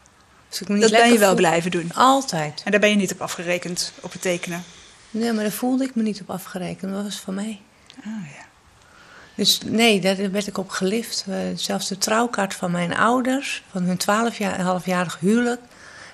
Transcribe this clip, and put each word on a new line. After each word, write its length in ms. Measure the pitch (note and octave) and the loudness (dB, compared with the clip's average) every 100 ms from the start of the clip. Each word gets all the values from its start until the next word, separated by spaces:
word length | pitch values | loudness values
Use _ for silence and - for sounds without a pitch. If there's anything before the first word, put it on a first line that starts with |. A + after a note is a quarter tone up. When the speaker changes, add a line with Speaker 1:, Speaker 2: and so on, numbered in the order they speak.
| _ _ _ _ _ | _ _ _ _ _
Speaker 1:
Als 120 | - | -10
ik 60 | F#3+ | -4
me 60 | |
niet 80 | G3+ | 2
Speaker 2:
Dat 80 | A3 | 6
ben 80 | G#3+ | 6
je 60 | A#3 | 8
Speaker 1:
lekker 140 | A#3 | 8
Speaker 2:
wel 100 | G3+ | 6
Speaker 1:
voel. 80 | F3+ | 6
Speaker 2:
blijven 340 | F3 E3 E3+ | 4 2 0
doen? 200 | F3+ E3+ | -2 -2
Speaker 1:
Altijd. 680 | - B3 C4+ C4 E3+ D3+ - - | 4 4 4 2 -4 -4 -6 0
Speaker 2:
En 60 | |
daar 80 | G3+ | 2
ben 100 | G#3 | 4
je 60 | G#3 | 4
niet 160 | F#3+ | 0
op 100 | F3 | -2
afgerekend, 680 | - - F3 F3 F3+ F3 - - | -6 -6 -4 -4 -4 -6 -8 -10
op 100 | F3+ | -14
het 100 | F3 | -6
tekenen? 420 | F#3 F3 - E3+ F3+ - - - - | -4 -2 -4 -10 -12 -20 -20 -20 -10
Speaker 1:
Nee, 200 | G#3+ A#3 | -4 -2
maar 100 | A3 | 0
daar 80 | G#3+ | -2
voelde 300 | G#3 B3 C4 | -2 0 0
ik 120 | C4 A#3+ | 0 0
me 80 | |
niet 180 | A3 G3+ | -2 -2
op 80 | - | -6
afgerekend. 640 | F#3+ - G3+ F3 E3+ F#3+ | -10 -8 -8 -8 -8 -6
Dat 100 | F#3+ | -6
was 120 | G#3 G3 | -6 -8
van 180 | - | -8
mij. 280 | F#3+ G#3+ G#3 - _ - - | -6 -6 -10 -16 _ -20 -16
Speaker 2:
Ah, 60 | G#3 | -10
ja. 400 | A3 D#3+ C#3 - _ _ _ _ - - - - - | -10 -10 -14 -20 _ _ _ _ -20 -20 -20 -14 -4
Speaker 1:
Dus 240 | G3 - - | 0 0 0
nee, 360 | G#3+ A#3 G3+ | 2 4 4
daar 300 | F#3 F#3+ G3+ | 2 0 -2
werd 160 | F#3+ G#3 | -2 -4
ik 100 | G3 | -6
op 120 | F#3 | -6
gelift. 560 | - F#3+ A3+ A3 - - | -2 -2 -2 -4 -8 -6
Eh, 60 | F#3+ F#3 F3+ | -4 -4 -4
zelfs 320 | - G3 - | -4 -4 -4
de 100 | G3 | -4
trouwkaart 560 | - A3 A#3+ - F#3+ | 0 2 0 0 -4
van 180 | - F#3 | -2 -2
mijn 240 | F3 E3+ - | -2 0 2
ouders, 680 | G#3 B3+ B3 C4 C#4+ - - | 2 2 2 -2 -4 -8 -8
van 120 | F#3+ | -4
hun 140 | F3+ F3+ | -2 0
twaalf 400 | - G#3 A#3 A3+ | 2 2 2 -2
jaar, 240 | G3 F#3 | -4 -2
halfjarig 560 | F#3 F3+ F3 F3+ F3 - | 0 -2 0 -2 -2 -2
huwelijk, 420 | F3 A3+ A#3+ A#3+ - - - - - | 2 2 2 -2 -8 -20 -20 -20 -20